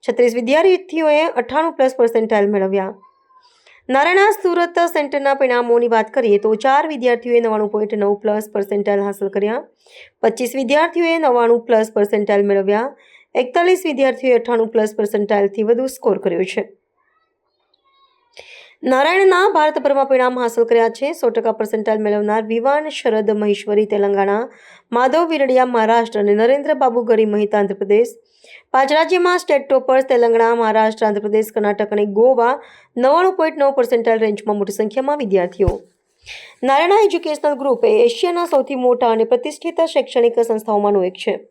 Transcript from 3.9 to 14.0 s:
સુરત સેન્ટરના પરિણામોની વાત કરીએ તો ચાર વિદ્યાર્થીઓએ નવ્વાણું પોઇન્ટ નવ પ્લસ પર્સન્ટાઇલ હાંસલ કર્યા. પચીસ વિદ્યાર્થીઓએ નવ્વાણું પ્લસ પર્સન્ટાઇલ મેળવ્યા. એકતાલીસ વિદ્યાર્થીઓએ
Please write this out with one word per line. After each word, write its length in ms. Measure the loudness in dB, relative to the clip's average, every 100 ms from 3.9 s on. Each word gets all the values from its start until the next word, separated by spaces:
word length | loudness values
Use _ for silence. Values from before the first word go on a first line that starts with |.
| 0 2 4 2 2
સુરત 360 | -2 0 -2 0
સેન્ટરના 540 | 0 0 -2 -2 -2
પરિણામોની 540 | 0 0 0 2 2 2
વાત 260 | 0 0
કરીએ 240 | -2 2 2
તો 180 | 2 0
ચાર 320 | 2 2 0
વિદ્યાર્થીઓએ 520 | -2 0 0 0 0
નવ્વાણું 300 | 2 -2 -2
પોઇન્ટ 240 | -4 -4
નવ 200 | -2 -2
પ્લસ 360 | -2 -2 -4 -4
પર્સન્ટાઇલ 460 | -6 -4 -4 -2 -2
હાંસલ 300 | -2 -6 -6
કર્યા. 340 | -4 -4 -4 -10 _ _ -20 -20 _
પચીસ 300 | -4 -2 -6 -4
વિદ્યાર્થીઓએ 640 | 0 2 0 0 0 0
નવ્વાણું 480 | 2 2 2 2 2
પ્લસ 260 | 0 0 0
પર્સન્ટાઇલ 500 | 0 0 0 0 2
મેળવ્યા. 500 | 0 2 -2 -2 -10 _ _ _ -4
એકતાલીસ 460 | -2 0 2 0 -2
વિદ્યાર્થીઓએ 480 | 0